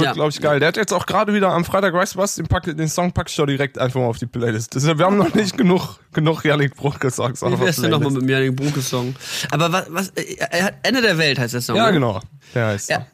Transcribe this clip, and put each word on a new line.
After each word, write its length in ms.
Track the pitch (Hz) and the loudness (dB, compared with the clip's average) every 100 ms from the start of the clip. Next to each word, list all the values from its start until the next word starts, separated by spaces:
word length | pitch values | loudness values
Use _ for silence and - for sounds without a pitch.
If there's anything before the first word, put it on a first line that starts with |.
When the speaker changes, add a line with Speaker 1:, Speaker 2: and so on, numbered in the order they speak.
| 151 | 0
Speaker 1:
Ja. 60 | |
Speaker 2:
glaub 160 | 117 151 | 0 -2
ich, 100 | 143 | 0
geil. 180 | 156 143 | 0 2
Der 100 | 156 | 2
hat 80 | 202 | 0
jetzt 160 | 196 | 0
auch 140 | 175 - | -2 0
gerade 260 | 196 208 | 0 2
wieder 160 | 208 190 | 2 2
am 120 | 165 | 2
Freitag, 280 | 170 196 196 | 0 0 2
weißt 200 | 175 196 | 2 0
du 40 | 180 | -2
was, 160 | 202 - | -4 -2
den, 100 | 165 | -2
pack, 180 | 180 | -2
den 240 | 175 151 156 | -2 -4 -2
Song 240 | - 180 | 0 0
pack 160 | 180 170 | -2 -4
ich 80 | - | 0
doch 100 | 143 | 0
direkt 320 | 135 139 - | 2 -2 0
einfach 220 | 127 127 | -2 0
mal 60 | 120 | -2
auf 120 | 113 | -2
die 80 | 117 | -6
Playlist. 480 | 127 117 107 117 | -2 -2 -2 -4
Das 80 | 139 | -2
ist, 160 | 147 151 | 0 2
wir 60 | |
haben 140 | 185 202 | 4 4
noch 140 | 330 | 2
nicht 220 | - 196 - | 2 0 2
genug, 420 | 185 185 - - _ | 4 4 0 -14 _
genug 300 | - 160 160 | -2 0 2
Yannick 300 | 151 147 139 | 2 2 0
Brunke-Songs 680 | - 139 - 131 - 123 120 | -2 -6 -2 -4 -2 -4 -2
auf 100 | - | -2
Speaker 1:
Wie 40 | - | 0
Speaker 2:
der 100 | 190 | 0
Speaker 1:
wär's 100 | 131 | 0
denn 140 | 131 | 0
nochmal 180 | 151 143 | 2 0
Speaker 2:
Playlist. 140 | 135 | 0
Speaker 1:
mit 80 | 131 | 0
dem 120 | 135 | 2
Yannick 140 | 135 131 | 0 0
Brunke-Song? 580 | 147 147 127 127 123 127 - - - | -2 -2 -2 -4 -4 -8 -10 -8 -4
Aber 180 | 147 165 | 0 0
was, 160 | 180 - | 0 -4
was, 180 | 170 190 170 | -6 -6 -6
äh, 200 | - - | -8 -6
er 260 | - 170 | -4 0
hat, 100 | 196 - | -2 -2
"Ende 200 | 190 262 | -2 2
der 160 | 220 160 | 2 4
Welt" 200 | 151 131 | 2 2
heißt 160 | 120 | -2
der 60 | 123 | -2
Song, 160 | 123 151 | -2 2
Speaker 2:
Ja, 100 | 226 | 4
Speaker 1:
ne? 40 | |
Speaker 2:
genau. 280 | 165 120 95 - - - | 4 2 -2 -8 -20 -6
Der 140 | 123 110 | -2 0
heißt 200 | 101 - | 0 -2
Speaker 1:
Ja. 160 | 156 - | -4 -6